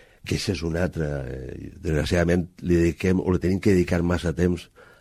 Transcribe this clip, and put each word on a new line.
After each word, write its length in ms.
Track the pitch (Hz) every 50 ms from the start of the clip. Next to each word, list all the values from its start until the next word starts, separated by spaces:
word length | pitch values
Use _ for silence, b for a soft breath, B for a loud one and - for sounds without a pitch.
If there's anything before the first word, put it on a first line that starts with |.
| B B B B B
que 140 | - -
això 160 | 80 - - 95
és 100 | 73 82
una 220 | 82 80 85 87
altra, 400 | 78 - 82 80 73 73 69 65
eh, 480 | 64 65 65 65 62 - - - - - -
desgraciadament 720 | - 85 78 76 76 - 92 85 85 85 87 90 82 - _ -
li 160 | - 90 87
dediquem, 440 | 85 85 85 80 - - 92 92 92 -
o 80 | 92 92
li 80 | 87
tenim 180 | - 90 95 95 -
que 80 | 107 98
dedicar 320 | 90 87 87 90 87 87
massa 300 | 87 90 85 - 85 76
temps 320 | - 87 90 90 85 - - B B B B B B